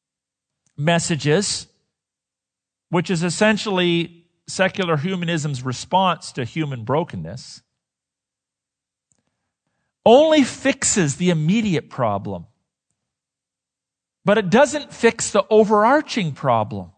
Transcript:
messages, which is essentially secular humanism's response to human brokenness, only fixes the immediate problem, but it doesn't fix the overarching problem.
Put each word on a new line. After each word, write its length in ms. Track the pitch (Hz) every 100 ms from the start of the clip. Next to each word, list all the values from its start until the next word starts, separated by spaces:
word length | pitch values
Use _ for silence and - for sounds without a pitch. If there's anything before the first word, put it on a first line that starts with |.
| _ _ _ _ _ _ _ -
messages, 920 | 151 170 - 156 143 170 208 - - _ _ _ _ _ _ _ _ _ _ _ _
which 200 | 175 170
is 140 | 170
essentially 920 | 175 - 214 214 214 185 175 170 165 - _ _ -
secular 500 | - 190 196 180 151
humanism's 680 | 175 185 170 170 151 127
response 680 | 131 123 - 185 190 165 -
to 120 | - 123
human 380 | 165 147 127
brokenness, 760 | 110 147 175 95 80 131 - - _ _ _ _ _ _ _ _ _ _ _ _ _ _ _ _ _ _ _ _ _ _ _ _ 208
only 380 | 254 311 311
fixes 760 | 247 - 262 269 - 214 147 -
the 120 | 180
immediate 600 | 160 151 226 214 147 -
problem, 560 | - 113 101 101 92 - _ _ _ _ _ _ _ _ _ _ _ _ _ _ _ _ _
but 140 | 190 214
it 120 | 185
doesn't 440 | 214 285 294 262
fix 380 | - 226 226 -
the 120 | 208 -
overarching 800 | 214 208 214 220 294 294 240 165
problem. 600 | 127 135 113 110 104 90